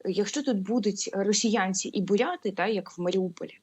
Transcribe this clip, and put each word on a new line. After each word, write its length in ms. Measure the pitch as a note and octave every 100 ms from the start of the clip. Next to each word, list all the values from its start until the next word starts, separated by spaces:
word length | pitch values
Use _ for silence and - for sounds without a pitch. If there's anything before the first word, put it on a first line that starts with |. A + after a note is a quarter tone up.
| -
якщо 380 | F#3+ G3+ D4
тут 140 | C#4 G3+
будуть 520 | F#3+ A#3+ G#3 G3+ -
росіянці 760 | G3 G3 G3+ A3+ G#3 F#3+ F#3 -
і 140 | -
буряти, 500 | F3 G#3 C#4 F4+ G#3+
та, 160 | F3+ F#3+
як 300 | G#3 - -
в 40 |
Маріуполі, 520 | F3 F#3+ F#3 E3+ - -